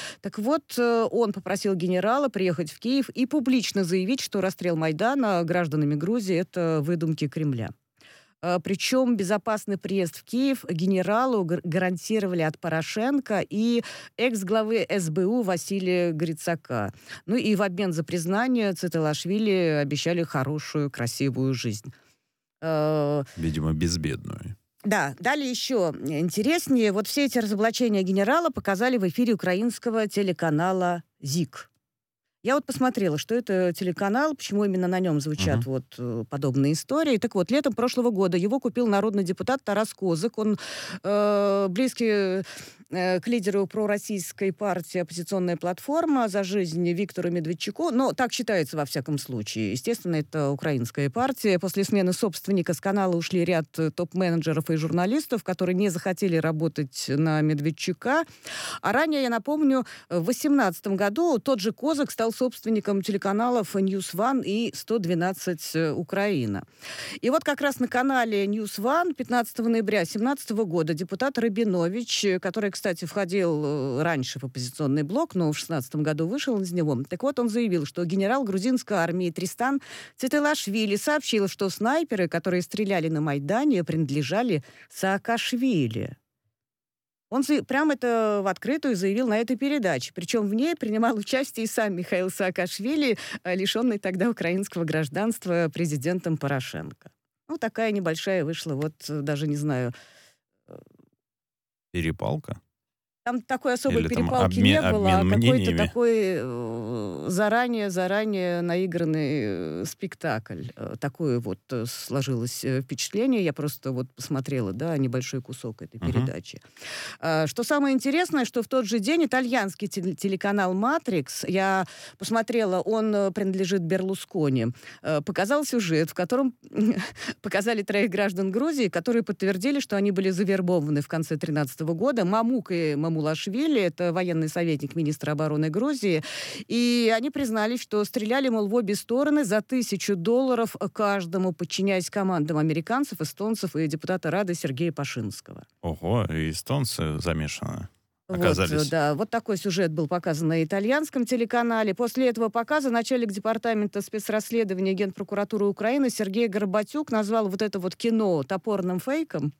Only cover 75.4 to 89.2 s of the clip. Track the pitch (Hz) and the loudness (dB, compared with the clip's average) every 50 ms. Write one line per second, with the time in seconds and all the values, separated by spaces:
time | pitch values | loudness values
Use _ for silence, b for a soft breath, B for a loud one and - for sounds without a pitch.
75.4 | 170 151 151 - - - 165 143 123 - - 151 151 156 151 151 165 170 226 294 | 0 0 0 -2 -4 -4 -4 -4 -4 -4 -2 -2 0 0 0 0 -2 -2 -2 -4
76.4 | - 277 240 202 190 175 170 180 160 151 135 120 143 - 185 175 240 277 277 - | -2 -2 -2 -2 -2 -2 0 0 0 2 0 -2 -2 -4 -6 -2 -2 -2 0 0
77.4 | 240 233 202 240 240 214 180 170 147 - - 175 180 165 180 196 196 202 247 277 | 0 0 0 0 0 2 2 0 -2 -2 -4 -4 -2 0 0 2 2 2 2 0
78.4 | 269 196 190 196 185 262 254 240 - - 214 185 165 170 170 185 185 170 165 - | 0 0 -2 0 0 0 0 0 0 0 0 0 0 0 0 0 -2 -2 -2 -4
79.4 | 175 180 - - 240 262 277 277 B B B B B B B - 262 254 - 294 | -6 -6 -2 -2 0 0 0 -2 B B B B B B B -4 -2 0 2 2
80.4 | 294 294 302 - - 202 196 226 214 202 196 202 - 302 294 302 - - 240 214 | 2 2 2 0 -2 -2 0 0 0 0 0 0 0 0 0 0 0 0 0 2
81.4 | 196 185 - - 202 190 - - 208 233 285 320 339 - 233 190 180 156 - 170 | 2 0 -2 -2 -4 -4 -2 0 0 2 2 2 0 0 0 0 0 0 0 -2
82.4 | - 190 175 180 175 - - - 214 196 202 175 160 165 160 147 151 156 139 143 | -2 0 0 0 -2 -2 -2 -2 0 0 0 0 0 0 0 0 0 0 0 -2
83.4 | 139 147 196 240 294 302 254 180 165 - 160 160 160 131 139 151 143 127 170 214 | -2 0 0 2 2 2 2 2 2 0 0 0 0 0 0 0 0 0 0 0
84.4 | 247 247 180 143 B B B B B B - - 180 190 196 196 - - 233 226 | 2 2 0 -2 B B B B B B -8 -2 0 0 0 0 0 0 -2 0
85.4 | - - - 233 254 262 226 160 131 113 113 110 95 92 - _ _ _ _ _ | 0 -2 -2 0 2 2 2 2 2 0 0 -4 -6 -6 -10 _ _ _ _ _
86.4 | _ _ _ _ _ _ _ _ _ _ _ _ _ _ _ _ _ - - 262 | _ _ _ _ _ _ _ _ _ _ _ _ _ _ _ _ _ -4 -2 -2
87.4 | 269 - 302 277 - - 254 269 311 311 285 - - 240 233 226 220 214 208 202 | 2 2 2 0 0 0 0 2 4 2 2 2 2 2 2 4 4 2 2 2
88.4 | 190 196 180 - - 202 285 311 - 277 233 175 190 190 202 233 | 2 0 -2 -2 -2 -2 -2 0 2 0 0 2 2 0 2 2